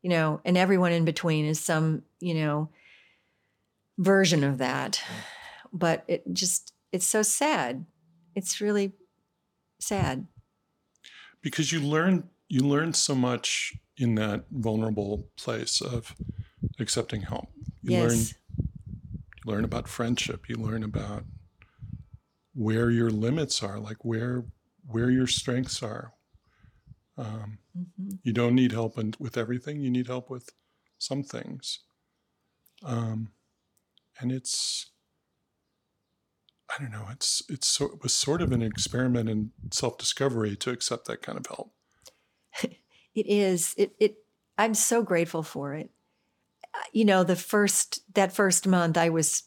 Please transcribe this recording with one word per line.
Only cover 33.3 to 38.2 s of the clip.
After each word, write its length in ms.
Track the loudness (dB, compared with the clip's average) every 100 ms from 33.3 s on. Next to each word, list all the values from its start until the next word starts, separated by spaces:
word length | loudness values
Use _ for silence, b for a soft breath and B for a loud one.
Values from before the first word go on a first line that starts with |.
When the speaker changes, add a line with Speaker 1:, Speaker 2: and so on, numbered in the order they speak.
| _ _ _ _ _ _ _ _ -8
Speaker 2:
and 140 | -6
it's, 540 | -4 -6 -6 -4 -6 -10 _ _ _ _ _ _ _ _ _ _ _ _ _ _ _ _ _ -12
I 100 | -10
don't 80 | -8
know, 180 | -10 -12
it's, 320 | -6 -2 -2 -4
it's 160 | -4 -2
so, 180 | 0
it 180 | -2 -4
was 120 | -2
sort 260 | 0